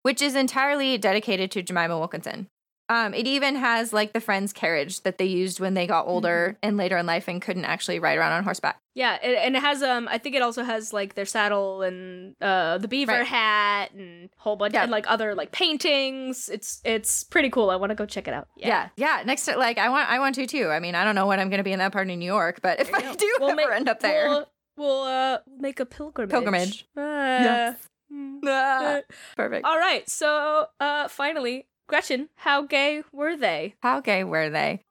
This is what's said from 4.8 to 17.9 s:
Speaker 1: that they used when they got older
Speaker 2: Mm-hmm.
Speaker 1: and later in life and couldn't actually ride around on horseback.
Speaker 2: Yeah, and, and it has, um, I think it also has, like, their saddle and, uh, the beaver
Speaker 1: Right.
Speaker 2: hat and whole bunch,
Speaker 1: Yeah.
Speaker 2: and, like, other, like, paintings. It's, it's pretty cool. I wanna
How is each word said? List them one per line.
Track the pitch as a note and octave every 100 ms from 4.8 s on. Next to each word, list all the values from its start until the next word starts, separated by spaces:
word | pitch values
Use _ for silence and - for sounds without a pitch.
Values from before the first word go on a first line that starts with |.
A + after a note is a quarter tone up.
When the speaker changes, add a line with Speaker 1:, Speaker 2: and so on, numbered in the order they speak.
| D3+ F#3
Speaker 1:
that | F#3+ F#3
they |
used | F#3+ F3+ F#3 F3+
when | F#3
they | F#3+ F3+
got | F3 -
older | F3+ E3+ E3+ F3
Speaker 2:
Mm-hmm. | G#3+ G#3
Speaker 1:
and | G#3
later | F3+ F#3
in | E3+
life | E3+ E3+
and | F3
couldn't | F#3+ F3+
actually | - E3 - F3
ride | D#3 D3+
around | D#3+
on | E3
horseback. | F#3+ - D#3 - _
Speaker 2:
Yeah, | B3+ B3 F#3+
and, | B3 A#3+
and | B3+ C4
it |
has, | C#4+ C#4+
um, | C4+ B3 A#3
I | A3+
think | D4 C4+
it |
also | A#3+ A#3
has, | A#3+ A3 A3
like, | G#3+ G3
their | G3+
saddle | G3 A3+ G#3 G3+ G3 F#3+
and, | F#3+ F#3 F#3 F3+ F#3+ -
uh, | G3 F#3+ E3 F3+
the | G3+
beaver | C4 C4
Speaker 1:
Right. | A#3+ B3+
Speaker 2:
hat | C4 A3 G#3 G#3 G3+ G3
and | G3 F#3 E3+ F3+ _
whole | A3 G#3
bunch, | G#3
Speaker 1:
Yeah. | A3
Speaker 2:
and, | A#3
like, | G#3+ -
other, | A3 G#3+
like, | G3 D3+
paintings. | - F4+ D4+ E4+ C#4 C4+ C4 C4 B3+ -
It's, | G#3+ - -
it's | - A3 G#3+ -
pretty | - E4+ C#4
cool. | B3 G3+
I | F#3
wanna | G3